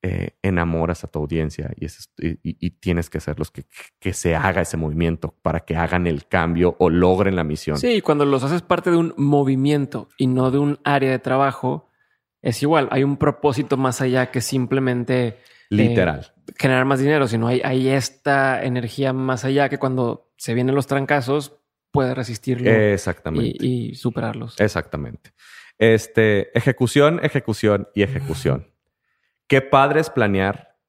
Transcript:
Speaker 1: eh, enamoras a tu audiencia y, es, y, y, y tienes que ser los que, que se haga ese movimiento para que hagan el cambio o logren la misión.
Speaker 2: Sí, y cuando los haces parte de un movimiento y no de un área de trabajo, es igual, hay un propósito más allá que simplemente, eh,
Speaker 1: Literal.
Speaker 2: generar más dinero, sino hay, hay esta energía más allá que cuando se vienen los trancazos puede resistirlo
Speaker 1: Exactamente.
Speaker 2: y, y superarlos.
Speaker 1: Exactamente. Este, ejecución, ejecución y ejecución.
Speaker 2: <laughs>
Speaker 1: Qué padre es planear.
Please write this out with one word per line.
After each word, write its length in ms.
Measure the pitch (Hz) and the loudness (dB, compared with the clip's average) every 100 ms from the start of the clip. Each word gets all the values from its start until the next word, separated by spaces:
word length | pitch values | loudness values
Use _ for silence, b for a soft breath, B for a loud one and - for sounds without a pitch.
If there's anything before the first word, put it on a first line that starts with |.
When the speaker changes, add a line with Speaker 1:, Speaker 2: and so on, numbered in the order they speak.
Speaker 1:
eh, 340 | 95 90 87 _ | -4 -4 -6 _
enamoras 600 | 98 90 85 82 82 85 | -2 0 0 0 -2 -4
a 60 | - | -6
tu 100 | 78 | -8
audiencia 520 | 76 80 78 76 76 - | -4 -2 -4 -6 -10 -8
y, 100 | 78 | -12
es, 260 | - - _ | -12 -20 _
y, 140 | 82 | -8
y, 240 | 80 85 - | -6 -10 -8
y 100 | 90 | -8
tienes 360 | - - 85 82 | -6 -4 -2 -2
que 120 | 78 | -6
ser 180 | 76 76 | -8 -8
los 120 | 78 | -8
que, 140 | - - B B _ | -10 -20 B B _
que 140 | - | -8
se 240 | 90 87 80 | -4 0 0
haga 240 | 90 90 | 0 -2
ese 160 | 85 82 | -2 -4
movimiento 580 | 80 76 85 82 78 - | -4 -2 -2 -2 -8 -8
para 200 | - 80 | -4 -4
que 160 | - 82 | -4 -4
hagan 300 | 82 90 87 | -2 0 -2
el 200 | 76 - | -4 -2
cambio 480 | 92 85 85 87 - | -2 0 2 0 2
o 120 | 90 | 2
logren 460 | 82 90 92 98 92 | 4 4 4 2 0
la 60 | |
misión. 360 | 80 78 - 76 | -2 -4 -4 -2
Speaker 2:
Sí, 100 | 247 | 0
y 120 | 226 | 0
cuando 240 | - 147 143 | 0 0 2
los 160 | 135 | 2
haces 160 | 135 170 | 0 -4
parte 300 | - 180 175 | -2 -2 2
de 80 | 170 | 2
un 160 | 165 - | 0 0
movimiento 920 | 143 147 139 131 135 147 139 120 - _ | 2 2 2 2 2 0 -2 -8 -12 _
y 80 | 135 | 0
no 240 | 127 131 | 2 2
de 80 | 135 | 2
un 200 | 147 147 | 0 -2
área 260 | - 143 135 | 0 0 2
de 80 | 131 | -2
trabajo, 680 | - 131 139 135 127 147 _ _ _ _ _ _ | 0 0 0 0 -4 -4 _ _ _ _ _ _
es 200 | - 123 | -6 -2
igual, 260 | 143 160 135 | 2 2 2
hay 100 | 135 | 0
un 140 | 139 139 | 0 2
propósito 600 | 151 - 147 127 151 131 | 0 2 0 0 -2 0
más 240 | 131 123 | 0 0
allá 300 | 131 127 127 | 0 0 0
que 100 | - | -2
simplemente, 840 | 113 135 123 135 131 123 120 127 120 | -2 -2 0 0 0 -2 0 0 0
eh, 80 | 107 b b b | -4 b b b
Speaker 1:
Literal. 640 | 104 113 117 87 73 - _ - - | 2 4 4 2 0 -8 _ -20 -2
Speaker 2:
generar 280 | 139 127 | 2 2
más 160 | 131 139 | 2 2
dinero, 260 | 139 156 131 | 2 2 2
sino 220 | 113 117 | 0 0
hay, 120 | 123 | 0
hay 240 | - 131 131 | 0 0 2
esta 760 | 135 127 _ - 139 135 127 | 0 -2 _ 0 2 2 0
energía 500 | 135 127 117 - 135 | -2 -4 -6 -4 -2
más 320 | 131 131 127 | -2 -2 -2
allá 240 | 131 139 139 | 0 0 0
que 100 | 139 | 0
cuando 520 | 135 127 123 - _ _ | -2 0 -2 -4 _ _
se 180 | - | -4
vienen 220 | 117 127 139 | 0 0 0
los 100 | 135 | 0
trancazos 680 | 139 135 147 123 143 139 _ _ _ _ | -2 0 0 0 -2 -4 _ _ _ _
puede 240 | 143 127 | 0 0
resistirlo 560 | 127 120 113 - 123 123 | -2 -6 -8 -4 0 2
Speaker 1:
Exactamente. 960 | 110 107 101 - 87 - 78 117 - - | 4 4 2 -2 -6 -4 -2 -2 -2 -2
Speaker 2:
y, 220 | 123 117 | -2 -6
y 40 | 127 | -6
superarlos. 640 | 123 113 113 110 117 - | -6 -4 -6 -8 -12 0
Speaker 1:
Exactamente. 720 | 104 87 - - 65 - _ _ B B B _ | 0 0 -6 -8 -10 -12 _ _ B B B _
Este, 760 | 113 110 - - 110 104 95 117 | 4 4 2 2 4 2 0 0
ejecución, 640 | 127 123 123 143 143 170 | 0 0 0 4 4 4
ejecución 640 | 151 139 - 110 110 101 101 | -2 -2 -4 0 2 2 -2
y 80 | - | 0
ejecución. 680 | 101 131 69 73 - 64 - _ _ _ _ | 0 0 -6 -4 -2 -2 -6 _ _ _ _
Speaker 2:
<laughs> 380 | _ _ _ _ | _ _ _ _
Speaker 1:
Qué 120 | 135 | 0
padre 400 | 135 139 143 147 | 4 4 4 2
es 100 | 156 | 0
planear. 640 | - 107 98 95 104 - _ | 0 0 2 0 -2 -10 _